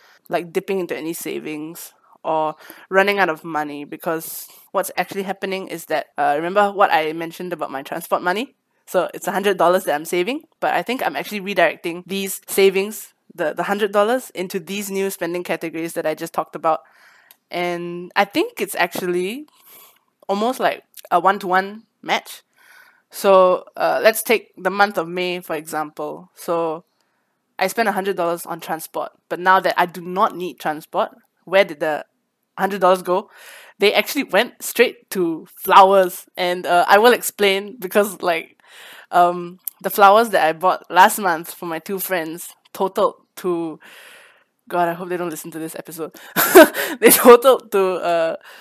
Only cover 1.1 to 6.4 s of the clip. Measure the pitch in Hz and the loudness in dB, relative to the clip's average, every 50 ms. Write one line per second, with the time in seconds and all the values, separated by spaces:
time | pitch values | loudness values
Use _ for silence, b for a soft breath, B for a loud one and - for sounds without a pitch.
1.1 | 170 - - 156 135 143 147 151 156 151 156 160 170 - - - _ b b b | -10 -8 -8 -8 -8 -8 -10 -10 -12 -12 -12 -14 -14 -16 -18 -20 _ b b b
2.1 | b b - 165 160 156 156 156 156 B B B B B B B 190 190 190 202 | b b -6 -4 -2 -2 -2 -4 -6 B B B B B B B 2 2 2 2
3.1 | 202 202 190 165 156 156 - 165 156 151 151 147 147 143 147 - 160 147 - 175 | 2 0 0 0 -2 -4 -6 -6 -6 -6 -6 -6 -8 -12 -14 -14 -14 -8 -6 -6
4.1 | 160 160 160 - - - - - B B B B B 190 180 - - - 180 - | -6 -6 -6 -10 -14 -14 -16 -18 B B B B B -6 -4 -4 -4 -6 -6 -6
5.1 | - 196 190 196 190 - 202 196 190 190 190 - 160 165 - - 160 143 - _ | -6 -8 -8 -8 -8 -8 -8 -8 -8 -8 -8 -10 -12 -12 -8 -6 -6 -6 -6 _
6.1 | - - 143 147 147 151 | -4 -2 0 0 0 0